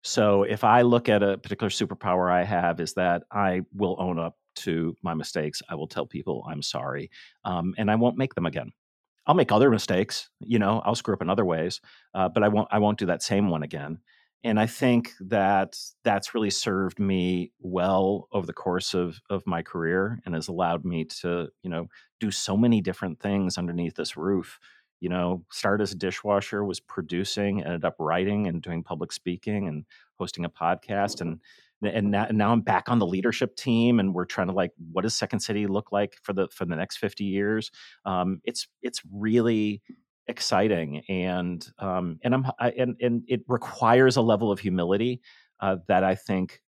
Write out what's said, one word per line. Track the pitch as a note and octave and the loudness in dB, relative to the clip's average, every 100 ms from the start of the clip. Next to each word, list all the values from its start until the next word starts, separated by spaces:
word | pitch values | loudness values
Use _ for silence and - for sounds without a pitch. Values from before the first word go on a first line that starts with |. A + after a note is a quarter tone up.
So | - - G#2+ G2+ | -2 2 6 6
if | G2+ G#2+ | 4 2
I | A2+ A#2+ | 6 8
look | B2 A#2+ A#2+ | 8 6 6
at | G#2 | 4
a | G2+ G2 | 4 0
particular | - G#2 G#2 | -6 -4 -2
superpower | - G#2 F#2+ G2+ F2+ F2+ | -2 -4 -2 0 2 4
I | F2+ | 2
have | F2+ F2+ F2 E2+ | 2 2 0 0
is | D#2+ | -4
that | - F#2 F2 - | 0 2 0 -2
I | G#2 G2 F#2 - | 0 0 0 -4
will | G2+ F#2+ F#2 | -2 -2 0
own | F2+ E2 | -2 -2
up | E2 - _ - | -6 -8 _ -8
to | - E2 E2 - | -4 -2 -2 -4
my | F2+ | -6
mistakes. | D#2+ D#2 F2+ D2+ - - | -6 -4 -4 -4 -6 -10
I | |
will | D#2+ D#2+ | -10 -6
tell | - | -6
people | C#2+ D#2 D#2 C2 C#2 | -6 -8 -6 -6 -8
I'm | D2 | -8
sorry, | - - C2+ C#2+ F#2 - - _ G#2+ | -8 -6 -6 -8 -10 -16 -20 _ -6
um, | F2+ F2 F#2 | -2 -2 -2
and | G#2 | 0
I | |
won't | A2 A#2+ A#2+ | 4 2 2
make | C3 | -4
them | - | -2
again. | E2+ D#2 B1+ _ _ _ _ _ - | -2 -4 -10 _ _ _ _ _ 0
I'll | E3+ | 2
make | - | 4
other | G#2+ C#3 | 6 6
mistakes, | G#2+ - F#2 G#2 - - _ | 4 2 0 0 -6 -12 _
you | - A#2 | -2 0
know, | G2+ A2 | 2 0
I'll | - A#2 | 0 -2
screw | - | -2
up | G2 | -2
in | E2+ | 0
other | G2 F#2+ | 0 2
ways, | D#2+ E2+ - - - _ | 0 -2 -6 -14 -20 _
uh, | F#2+ F#2 | -2 0
but | F#2+ | 4
I | G#2 | 4
won't, | G#2 - | 4 2
I | G#2 | 2
won't | G#2 G#2 | 2 2
do | F#2 | -2
that | E2 | -2
same | - G2+ G#2 | 0 2 2
one | D#2+ | 0
again. | D2 D#2 D2 E2 _ _ _ _ | -4 -8 -8 -12 _ _ _ _
And | A#2+ G#2+ | 0 2
I | A2+ | 0
think | - C3 A#2+ A#2 - | 2 4 4 2 -14
that | F#2+ A2 G2 G2 G2 - - _ | -2 2 4 2 0 -6 -18 _
that's | A#2 G2 - | -2 0 -2
really | A#2 G#2 | -2 -2
served | - - F#2+ F#2+ - | -2 -2 -2 -2 -2
me | G2 F#2+ F2+ F2+ F2 _ | 0 2 2 0 -4 _
well | F#2 F2+ F#2 F#2+ F#2+ G2+ - | -6 -2 2 2 2 0 -2
over | G#2 | -6
the | E2 | -4
course | - F#2+ F2+ - | -6 -4 -2 -2
of, | F#2 F2 D#2+ _ | -2 -2 -6 _
of | G2 G2 | -6 -4
my | E2+ | -6
career | E2 F2+ E2 F#2 G2+ A#2+ - | -4 -4 0 0 0 -4 -6
and | |
has | D#2+ D#2+ | -6 -4
allowed | F2 F2 E2+ | -2 0 0
me | F2 E2+ D#2+ - | -2 -4 -6 -6
to, | F2 F2 E2 _ | -4 -4 -6 _
you | F#2 | -8
know, | E2 E2+ - _ _ | -6 -8 -14 _ _
do | G#2+ | -6
so | - - G2 | -4 -2 2
many | A#2+ A2 | 4 4
different | F2+ F2 F#2+ D#2 | 2 -4 -6 -4
things | G2+ G2+ F#2 F2+ | -2 0 0 -2
underneath | F2 F2 E2+ | -4 -2 -4
this | - D#2 - | -4 -8 -4
roof. | E2+ F#2+ - - - _ _ _ | -2 -2 -4 -18 -20 _ _ _
You | F2+ | -4
know, | F2+ F2 F2+ - | -2 0 -2 -6
started | - G#2 G#2 | -2 0 2
as | G2+ | 0
a | G2 | -2
dishwasher, | F#2 - G#2 G2+ - G#2 | -4 -4 0 0 0 -4
was | G#2 E2+ | -4 -6
producing, | _ - D#2+ F2 F#2+ - G2+ G2 | _ -10 -4 -4 -4 -2 -2 -2
ended | D2 E2+ | -4 -2
up | D#2+ - | -4 -2
writing | D#2 F2 F#2+ G#2 G2+ | -2 0 0 0 -2
and | E2 | -4
doing | F2+ E2+ | -4 -6
public | E2 D#2+ D#2+ | -6 -8 -8
speaking | - F2+ F2 - G#2 F#2+ | -6 -6 -6 -4 -4 -4
and | D2+ - - _ _ | -8 -12 -20 _ _
hosting | F#2 - | -10 -6
a | E2 | -8
podcast. | _ E2 E2 - G2+ G2+ - | _ -2 -2 -2 -2 -2 -2
And, | E2+ E2 _ - _ _ | -6 -8 _ -20 _ _
and | G#2 A2 G2+ | -2 0 0
now, | G2+ G#2+ | 2 2
now | G#2+ G#2 | 2 4
I'm | A#2 | 4
back | A2 F#2 - | 4 0 2
on | A#2+ | 2
the | F2+ | 2
leadership | F#2 A2 A2+ A#2 | 0 0 -2 -4
team | - C3 A#2 A#2 A#2+ | -4 0 4 4 4
and | G2 | 2
we're | F2+ | -2
trying | F2 - F#2 | -4 -2 -2
to, | |
like, | F#2+ F2 _ E2 | 0 -2 _ -6
what | E2+ | -2
does | G#2+ | -2
Second | - A2 G#2+ | -2 -2 -4
City | - G#2 G#2 | -2 -2 0
look | G2 - | -2 0
like | G2+ G#2 _ | 0 0 _
for | - | -6
the, | F#2+ F#2 | -2 -2
for | - | -4
the | E2+ | -4
next | D#2+ F#2 - | -4 -4 -4
fifty | G2+ - G2+ | -6 -4 -4
years? | G2 G2+ A2 G#2+ - - _ | -2 0 -2 -4 -16 -20 _
Um, | G2 F#2 F2+ F#2+ | -4 0 0 -2
it's, | - - - _ | -6 -8 -12 _
it's | B2 - - | -10 -10 -12
really | G2+ G#2+ A#2 A#2 A2 G#2+ G#2 _ - _ _ - | -4 2 2 2 2 0 -4 _ -20 _ _ -12
exciting. | - - F#2+ G#2 F2+ D#2 D2 - | -8 0 2 4 2 -2 -8 -4
And, | F#2 F#2 F2+ F2 F2 - - | -2 -2 -2 -4 -6 -12 -10
um, | G2 F#2 F2+ D#2 | -4 -4 -4 -4
and | A#2+ | 0
I'm, | C3 B2+ - | 0 -2 -2
I, | B2 | -2
and, | - B2+ - | 0 -4 -2
and | A#2+ A#2 - | -2 -2 -2
it | B2 - | -4 -2
requires | B2 - - A2+ B2+ C3 B2+ | -4 -4 0 4 8 6 6
a | |
level | A#2 G#2 A2 | 4 4 2
of | G2 | 0
humility, | G2 F2+ F2 G2+ A#2+ B2 - - _ _ | 0 0 2 2 0 -4 -12 -20 _ _
uh, | G2+ F#2+ E2 | -2 -2 2
that | F#2 | 2
I | F#2+ | 4
think | F#2+ - F#2+ F#2 - _ | 0 0 -2 -2 -8 _